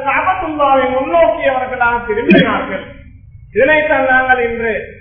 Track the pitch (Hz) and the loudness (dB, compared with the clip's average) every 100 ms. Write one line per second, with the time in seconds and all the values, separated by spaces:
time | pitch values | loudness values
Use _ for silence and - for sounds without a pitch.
0 | 269 262 370 370 330 294 277 269 254 254 | -4 -2 -2 -2 -4 0 2 2 2 -2
1 | 294 339 330 330 277 262 254 254 233 233 | 0 2 2 2 -2 -2 -4 -2 0 0
2 | 226 208 - 208 226 196 - 190 - - | -2 -2 4 4 4 -2 -6 -10 -12 -18
3 | - - - - - 202 269 302 302 277 | -20 -20 -20 -20 -6 0 2 2 2 0
4 | 262 254 262 247 233 233 226 196 - - | 2 2 2 0 -2 -4 -4 -6 -8 -16